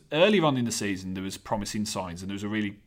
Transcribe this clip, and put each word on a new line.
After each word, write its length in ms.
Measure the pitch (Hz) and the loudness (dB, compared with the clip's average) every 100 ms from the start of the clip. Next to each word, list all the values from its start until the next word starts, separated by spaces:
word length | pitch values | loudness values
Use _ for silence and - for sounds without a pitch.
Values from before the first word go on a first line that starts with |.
| - | -2
earlier 320 | 147 196 208 | 4 6 6
on 140 | 156 131 | 4 4
in 80 | 117 | 0
the 60 | |
season, 420 | 110 101 95 95 | -2 -2 -2 -4
there 80 | 92 | -4
was 160 | 95 - | -6 -8
promising 480 | - 110 101 110 104 | -4 -4 -4 -4 -4
signs 340 | 101 92 85 | -4 -6 -8
and 80 | 95 | -8
there 60 | |
was 80 | 101 | -6
a 60 | 104 | -4
really 280 | 107 104 98 | -2 -4 -6